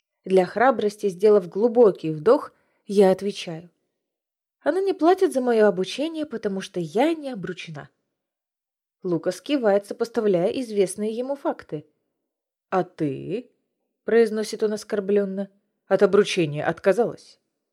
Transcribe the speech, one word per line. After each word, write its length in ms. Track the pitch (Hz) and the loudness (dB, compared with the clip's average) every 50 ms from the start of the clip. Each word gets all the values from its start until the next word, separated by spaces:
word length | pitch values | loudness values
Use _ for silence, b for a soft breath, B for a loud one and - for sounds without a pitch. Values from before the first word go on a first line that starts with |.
| _ _ _ _ - | _ _ _ _ -6
Для 220 | 185 190 185 180 | 2 2 4 4
храбрости, 600 | 175 - 208 233 269 254 208 208 208 208 - - 202 | 2 0 2 2 2 2 2 -2 -4 -4 -2 -6 -6
сделав 400 | 175 175 202 214 208 208 180 170 | -4 2 4 6 6 6 2 0
глубокий 640 | - 190 226 247 220 247 240 196 - - - 156 | -4 0 0 2 4 6 6 6 4 2 -6 -8
вдох, 420 | 156 156 156 214 262 302 - - _ _ _ _ _ _ _ | -6 -2 4 4 4 4 2 -6 _ _ _ _ _ _ _
я 240 | - 202 202 196 190 | -2 2 4 6 6
отвечаю. 600 | 185 190 196 202 190 - - 180 160 160 175 175 _ _ _ _ _ _ _ _ _ _ _ _ _ _ _ _ _ _ | 4 2 -2 -8 -8 -8 -10 -12 -12 -14 -16 -20 _ _ _ _ _ _ _ _ _ _ _ _ _ _ _ _ _ _
«Она 200 | - 277 311 381 | -4 -2 -2 0
не 120 | 392 392 - | -2 -2 -2
платит 400 | - 302 339 381 381 381 311 247 | 2 2 2 4 4 2 0 0
за 80 | 269 | 0
моё 260 | 254 247 233 220 214 | -2 0 2 4 4
обучение, 600 | 208 185 180 185 - - 247 285 330 320 311 302 | 4 4 0 -4 -6 -6 -6 -6 -6 -6 -8 -10
потому 340 | 302 233 220 - 208 190 190 | -8 -10 -8 -8 -6 -6 -6
что 180 | - - - 185 | -10 -8 -8 -8
я 360 | 170 151 147 214 269 330 339 | -8 -4 -2 0 0 0 0
не 160 | 320 285 269 | -4 -8 -12
обручена». 580 | 254 196 175 180 170 - - 170 156 139 139 - _ _ _ _ _ _ _ _ _ _ _ _ _ _ _ _ _ _ _ _ _ _ - | -12 -10 -10 -12 -12 -12 -14 -16 -16 -16 -18 -20 _ _ _ _ _ _ _ _ _ _ _ _ _ _ _ _ _ _ _ _ _ _ -6
Лукас 380 | 185 170 160 - 185 180 - | -4 -4 -2 -2 -4 -8 -8
кивает, 460 | _ - 294 277 233 208 196 202 202 | _ -4 -4 0 2 2 2 2 0
сопоставляя 640 | - 247 - 233 233 - 240 220 214 185 170 170 220 | -4 -6 -6 -6 -6 -4 -2 0 0 0 2 0 0
известные 640 | - 269 254 220 214 202 190 175 - - 208 220 220 | -2 -4 -8 -6 -2 -2 -2 -2 -2 -6 -6 -6 -6
ему 240 | 233 247 262 285 | -6 -6 -8 -8
факты. 500 | 285 - 320 254 262 - - 156 151 151 _ _ _ _ _ _ _ _ _ _ _ _ _ _ _ _ - | -6 -6 -6 -6 -6 -10 -12 -12 -14 -14 _ _ _ _ _ _ _ _ _ _ _ _ _ _ _ _ -4
«А 160 | - 185 180 | -2 -2 -2
ты?» 640 | 180 _ - 160 143 135 135 139 147 180 240 247 _ _ _ _ _ _ _ _ _ _ _ - | -4 _ -6 -6 -4 -4 -6 -8 -8 -8 -8 -10 _ _ _ _ _ _ _ _ _ _ _ -6
произносит 580 | - 214 233 226 214 214 220 214 208 226 208 220 | 0 4 4 4 4 2 -4 -6 -6 -6 -4 -2
он 120 | 208 214 | -2 -2
оскорблённо. 720 | 208 - - 220 208 196 190 208 202 202 190 190 196 196 196 _ _ _ _ _ _ _ | -4 -8 -6 -6 -6 -2 0 0 0 0 -2 -4 -8 -8 -10 _ _ _ _ _ _ _
«От 160 | - 190 185 202 | -2 2 2 4
обручения 600 | 185 190 208 196 - - 185 165 147 147 151 - | 4 4 4 2 2 0 -2 -2 -2 -2 -4 -4
отказалась?» 760 | 135 - - - 196 185 220 233 165 - - - - - _ _ _ _ _ _ _ | -4 -6 -2 0 0 2 2 0 -2 -2 -10 -18 -20 -20 _ _ _ _ _ _ _